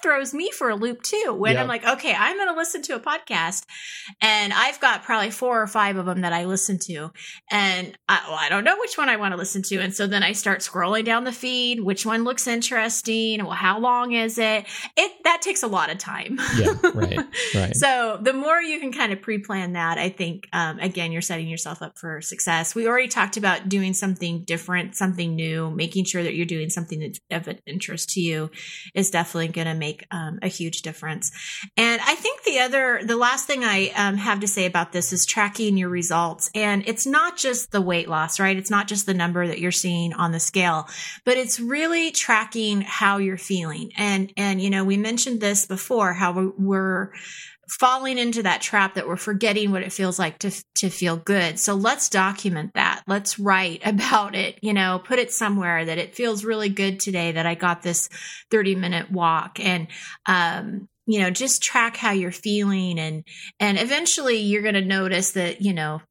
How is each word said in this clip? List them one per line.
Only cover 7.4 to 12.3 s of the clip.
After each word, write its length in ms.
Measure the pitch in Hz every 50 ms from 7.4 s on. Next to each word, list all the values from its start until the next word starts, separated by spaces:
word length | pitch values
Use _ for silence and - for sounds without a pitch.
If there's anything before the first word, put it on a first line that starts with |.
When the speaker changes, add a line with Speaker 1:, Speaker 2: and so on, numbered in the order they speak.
| - -
Speaker 1:
and 460 | 202 208 196 190 185 180 180 - - - _ -
I, 120 | 196 170 - 151
well, 100 | 156 156
I 80 | 156 143
don't 160 | 185 202 220
know 120 | 311 381 403
which 200 | 494 466 - 320
one 100 | 294 262
I 80 | 226
wanna 200 | 214 208 190 185
listen 260 | 180 196 190 - 196 190 -
to. 80 | 196 185
And 160 | 180 185 190
so 120 | - 202
then 160 | 196 208 196
I 100 | 185 180
start 280 | 214 - - 202 190 -
scrolling 440 | - - - 185 170 185 214 220 220
down 200 | 226 226 240 247
the 80 | 254
feed. 480 | 240 - 254 254 254 247 247 240 240 226
Which 240 | 196 190 196 196 -
one 200 | 220 220 226 233
looks 220 | 247